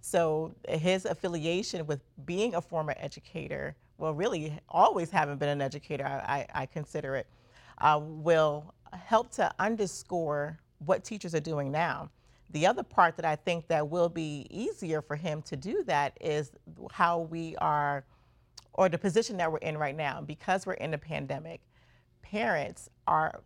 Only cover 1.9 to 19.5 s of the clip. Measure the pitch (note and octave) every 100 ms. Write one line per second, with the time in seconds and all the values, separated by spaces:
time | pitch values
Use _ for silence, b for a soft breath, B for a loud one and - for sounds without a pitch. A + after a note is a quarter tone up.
1.9 | C#3+ - - C#3 F3 A3+ F3 - E3+ D#3
2.9 | C#3+ - - - E3 D3 C#3+ C#3 - b
3.9 | _ D#3 D3+ G3+ F3 D#3 D3+ _ D#3+ G3
4.9 | G3+ E3+ F#3 D3 C#3+ C#3+ C#3+ C#3 D3 -
5.9 | C#3+ C#3 C#3 - C#3 - - C3+ - D3
6.9 | D#3 C#3+ C3+ A2 B B B B B D3+
7.9 | D3+ D3+ D#3 D#3 E3 D#3 D3 D#3 - -
8.9 | F3+ - A3+ A#3+ - G3 - G3 A3+ G3
9.9 | - - F3+ D#3+ D3 D3 D#3+ _ _ D3
10.9 | F#3 - G#3+ F3+ D#3+ D3+ D3+ C#3 D3 E3
11.9 | D3 D3+ b b b b D3+ E3+ G#3 -
12.9 | - F3 D#3+ E3 D3+ - E3+ D#3+ D#3+ D3+
13.9 | E3+ E3+ E3 D#3 D3 - - C4 G#4+ F3
14.9 | D#3 D3 D3 F3 D3+ D3+ D3+ F3+ F4+ C#4
15.9 | D3+ C#3+ - - D3+ D3 - - D#3+ -
16.9 | - E3+ F3 E3 E3 E3 D#3+ D#3 D3 D3
17.9 | C#3+ C3+ b b b b b _ - F#3+
18.9 | E3+ G3+ F3 A3+ G3 E3